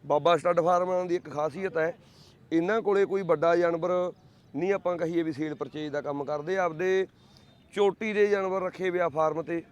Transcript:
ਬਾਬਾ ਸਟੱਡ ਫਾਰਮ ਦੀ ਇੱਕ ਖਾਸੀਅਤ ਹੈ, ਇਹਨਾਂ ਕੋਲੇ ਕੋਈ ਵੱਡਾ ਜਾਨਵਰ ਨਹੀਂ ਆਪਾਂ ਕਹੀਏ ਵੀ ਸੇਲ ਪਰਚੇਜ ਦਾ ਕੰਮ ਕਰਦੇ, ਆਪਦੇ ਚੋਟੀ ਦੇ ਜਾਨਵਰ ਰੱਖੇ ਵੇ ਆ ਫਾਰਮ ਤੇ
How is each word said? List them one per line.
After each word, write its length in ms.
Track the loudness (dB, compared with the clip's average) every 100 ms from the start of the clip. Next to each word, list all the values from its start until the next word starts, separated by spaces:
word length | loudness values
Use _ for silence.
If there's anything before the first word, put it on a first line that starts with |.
| 0
ਬਾਬਾ 300 | 2 4 2
ਸਟੱਡ 240 | 2 2
ਫਾਰਮ 480 | 4 2 2 -2 -2
ਦੀ 80 | -4
ਇੱਕ 140 | -4
ਖਾਸੀਅਤ 460 | -4 -4 -4 -6 -2
ਹੈ, 220 | -2 -4 -20 -20 -20 _ -2
ਇਹਨਾਂ 300 | 0 2 0
ਕੋਲੇ 240 | 2 2 2
ਕੋਈ 160 | 0
ਵੱਡਾ 340 | 0 2 4 4
ਜਾਨਵਰ 560 | 2 0 0 0 -2 -8 -20 _ _ -4
ਨਹੀਂ 160 | -2
ਆਪਾਂ 260 | 0 -2 -2
ਕਹੀਏ 240 | -2 -2
ਵੀ 100 | -2
ਸੇਲ 220 | -4 -6
ਪਰਚੇਜ 380 | -6 -8 -8 -6
ਦਾ 80 | -6
ਕੰਮ 240 | -4 -6
ਕਰਦੇ, 340 | -4 -6 -2 0
ਆਪਦੇ 480 | 0 0 0 0 -2 _ _ -20 -20 _ _
ਚੋਟੀ 400 | 2 2 2 -4
ਦੇ 140 | 2 4
ਜਾਨਵਰ 360 | 4 0 -2
ਰੱਖੇ 280 | -4 -4 -2
ਵੇ 100 | 0
ਆ 80 | 0
ਫਾਰਮ 340 | 2 0 0
ਤੇ 200 | -4 -6 -6